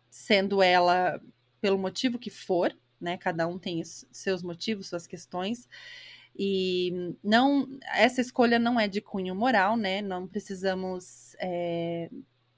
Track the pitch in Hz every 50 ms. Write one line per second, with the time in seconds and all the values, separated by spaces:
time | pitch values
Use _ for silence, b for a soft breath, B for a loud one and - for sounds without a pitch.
0 | _ _ - - - - 220 196 190 196 202 196 190 180 180 180 175 175 175 185
1 | 180 170 147 - - - _ _ _ _ _ _ - 196 196 190 190 185 185 -
2 | - 254 233 240 - 208 - - - - 190 170 185 320 - - _ _ _ _
3 | 175 175 180 185 - 185 170 165 165 170 175 185 - 190 175 165 170 - - -
4 | - _ - - - 196 190 180 180 175 170 170 - 226 220 196 190 - - 175
5 | 175 - - 175 - - - 180 185 202 240 240 - B B B B B B B
6 | B B B B B B B - 196 196 196 190 185 185 180 180 180 180 175 180
7 | 180 175 - - - 202 214 233 262 277 285 277 247 - - - - - - -
8 | 214 247 247 254 240 - - - 240 233 233 233 233 233 247 233 214 208 185 208
9 | - - - 196 185 185 185 190 226 262 240 202 185 202 226 240 208 185 190 202
10 | 208 196 185 180 185 185 - 214 - - 196 185 185 190 185 185 185 185 185 180
11 | 175 - - - - - - - - 185 175 175 175 170 170 170 170 170 170 170
12 | 170 165 - - - - _ _ _ _ _